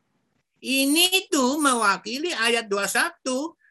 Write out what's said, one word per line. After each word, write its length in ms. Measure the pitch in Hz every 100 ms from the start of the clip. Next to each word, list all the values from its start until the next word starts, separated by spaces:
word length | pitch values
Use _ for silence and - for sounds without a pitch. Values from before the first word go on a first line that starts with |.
| _ _ _ _ _ _
Ini 720 | 233 269 277 311 359 381 392
tuh 240 | 311 254 311
mewakili 720 | 277 240 208 185 208 262 349 233
ayat 320 | 226 233 220
dua 160 | 202
satu, 720 | 196 240 330 - 262 254 320 - _